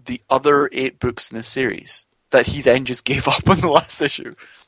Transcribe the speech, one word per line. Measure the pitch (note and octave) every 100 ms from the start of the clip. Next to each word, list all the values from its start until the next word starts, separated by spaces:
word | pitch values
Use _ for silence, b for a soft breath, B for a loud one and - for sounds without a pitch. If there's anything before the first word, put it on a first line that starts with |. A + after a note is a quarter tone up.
| B2+
the | B2 -
other | C3 D3 C#3+ C#3+
eight | - C3 -
books | B2 G#2 -
in | A2+
this | -
series, | C#3 B2 F2 - - - _ _
that | C3 A#2
he | D3
then | B2+ B2+
just | B2+ A#2+
gave | - C3+ C3+
<laughs> |
up | - D#3+
on | F#3
the | F3
last | C#3 - -
issue. | D3 - - - b b